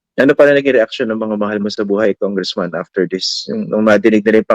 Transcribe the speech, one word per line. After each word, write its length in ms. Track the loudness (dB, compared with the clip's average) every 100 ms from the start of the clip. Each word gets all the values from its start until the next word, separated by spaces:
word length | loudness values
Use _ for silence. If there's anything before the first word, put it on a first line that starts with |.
| _ 0
Ano 160 | 2
pala 220 | 4 4 4
naging 220 | 2 2
reaksyon 300 | 0 -2 -4
ng 80 | -4
mga 160 | -4 -4
mahal 220 | -2 -2
mo 100 | -4
sa 160 | -4
buhay, 300 | -2 0 0 -2
Congressman, 560 | -4 -4 -6 -6 -6
after 320 | -6 -6 -4
this? 400 | -2 -4 -6 -8 -8
Yung, 180 | -8 -4
nung 160 | 0
madinig 380 | 2 2 4 2
nila 180 | 2 2
yung 80 | 2